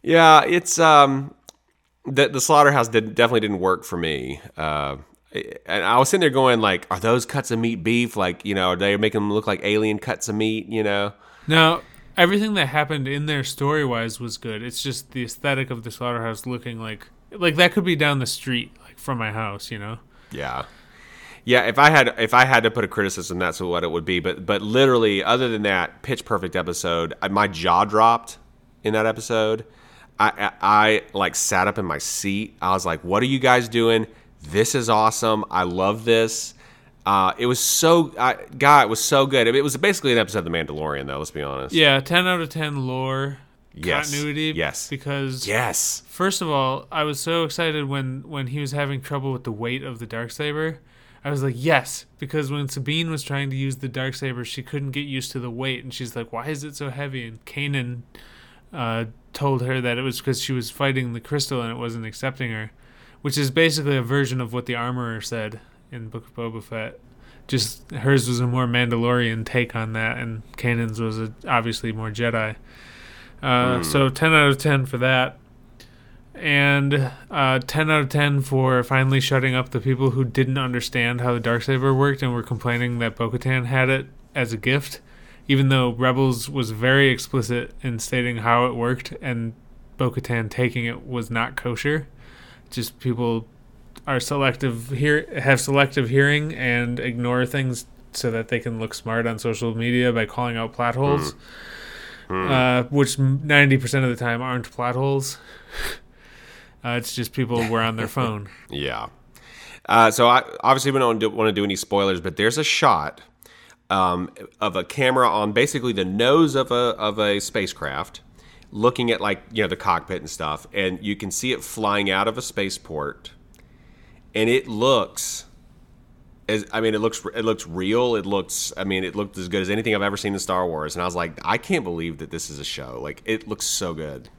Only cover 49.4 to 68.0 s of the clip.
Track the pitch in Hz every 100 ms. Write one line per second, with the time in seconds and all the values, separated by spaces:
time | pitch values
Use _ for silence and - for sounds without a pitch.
49.4 | 127 107 117 131 135 113 117 113 120 -
50.4 | 151 147 160 160 _ _ _ - 143 143
51.4 | 135 117 143 143 - - - _ 139 156
52.4 | 135 147 135 139 135 160 165 156 - 139
53.4 | 139 135 135 131 135 131 131 131 135 123
54.4 | 117 - 131 147 139 139 143 131 127 131
55.4 | 120 117 135 127 131 - 120 123 113 117
56.4 | 131 151 151 143 143 127 143 131 113 110
57.4 | - 143 143 139 123 120 - - - -
58.4 | - - _ 165 117 113 113 - _ -
59.4 | 143 131 123 131 123 120 135 120 - 123
60.4 | - 127 113 - 139 131 123 117 - 147
61.4 | - 131 117 120 120 113 110 - 131 131
62.4 | 123 110 107 _ - - - - 143 143
63.4 | 139 147 165 151 143 135 117 139 131 127
64.4 | 117 123 120 120 120 123 120 110 - 117
65.4 | 107 107 - _ _ 123 110 113 - -
66.4 | 117 113 - 113 110 - - - - -
67.4 | - 131 - - - 139